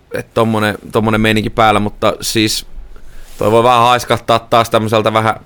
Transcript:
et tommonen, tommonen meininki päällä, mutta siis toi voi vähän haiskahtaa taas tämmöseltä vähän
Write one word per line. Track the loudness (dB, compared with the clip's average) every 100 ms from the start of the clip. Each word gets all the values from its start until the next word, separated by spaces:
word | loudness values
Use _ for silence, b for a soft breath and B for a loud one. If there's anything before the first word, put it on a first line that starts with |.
| -12
et | -12 -4
tommonen, | -2 0 0 -2 -4 -4
tommonen | -2 0 0
meininki | 0 0 -2
päällä, | 2 2 2
mutta | -2 -2 -4 -2
siis | -4 -2 0 -2 -10 -16 -16 -18 b b b -4
toi | 2
voi | 4
vähän | 4 4
haiskahtaa | 4 2 0 -2 0 -2
taas | 0 0 2
tämmöseltä | 0 0 0 2
vähän | 0 0 -4